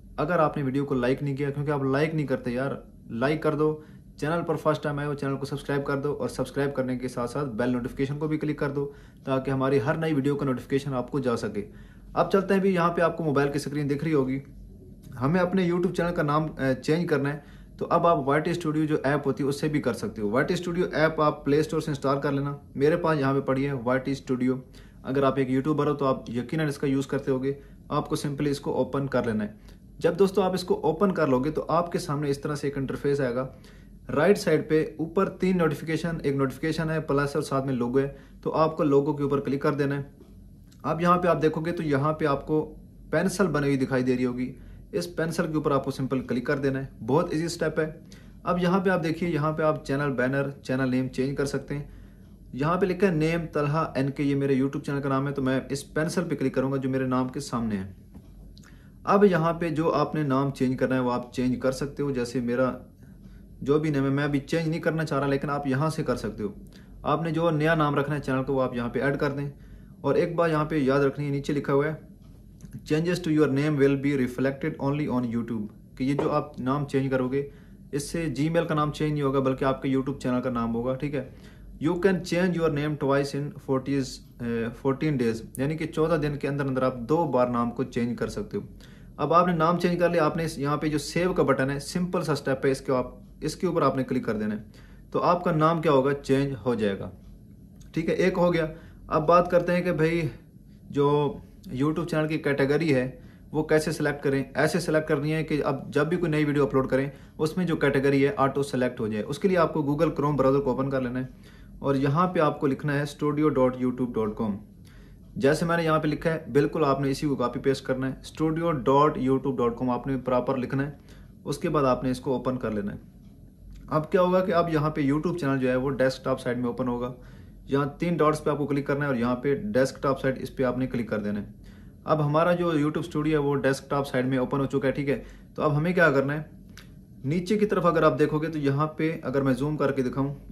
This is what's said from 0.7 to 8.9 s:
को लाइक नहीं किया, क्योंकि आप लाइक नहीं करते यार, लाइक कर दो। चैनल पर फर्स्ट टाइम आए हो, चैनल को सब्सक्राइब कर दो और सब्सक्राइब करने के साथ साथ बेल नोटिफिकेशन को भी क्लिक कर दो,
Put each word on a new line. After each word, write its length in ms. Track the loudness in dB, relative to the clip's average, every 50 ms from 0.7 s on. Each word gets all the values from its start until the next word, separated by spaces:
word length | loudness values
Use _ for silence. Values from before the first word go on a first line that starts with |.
| 0 0 0
को 100 | 0 0
लाइक 280 | 0 2 2 0 0 -2
नहीं 120 | -4 -2
किया, 140 | -2 -2 -4
क्योंकि 220 | -2 -4 -2 -2
आप 140 | -2 0 0
लाइक 280 | 0 2 2 2 2 0
नहीं 120 | -2 0
करते 260 | 0 -2 -2 -2 -4
यार, 300 | -4 -2 -2 -4 -6 -8 -12 -16 -20 -20 -14 -8
लाइक 320 | -4 -2 0 0 0 2 0
कर 120 | 0 2
दो। 280 | 2 2 2 0 -2 -8 -18 -20 -20 -20 -18 -10 -6
चैनल 220 | -4 -2 -2 -2
पर 160 | 0 -2 -2
फर्स्ट 260 | 0 2 0 0 0 -2
टाइम 160 | -4 -4 -4
आए 60 | -4
हो, 80 | -4 -4
चैनल 220 | -4 -2 -4 -4
को 100 | -4 -4
सब्सक्राइब 380 | -6 -8 -8 -4 -2 -2 -2 0
कर 120 | -2 -2
दो 180 | -2 -2 -2 -2
और 160 | -2 -4 -6
सब्सक्राइब 420 | -4 -4 -6 -4 -2 -2 -2 -2
करने 260 | -2 -2 -2 -2 -2
के 100 | -4 -6
साथ 200 | -6 -4 -4 -6
साथ 180 | -4 -4 -4 -4
बेल 240 | -4 -2 -2 0 0
नोटिफिकेशन 480 | 0 -2 -4 -6 -4 -4 -4 -4 -2
को 100 | -4 -2
भी 100 | -2 -2
क्लिक 220 | -2 -2 -2 -2 -2
कर 120 | -2 -2
दो, 140 | -2 -4 -4 -6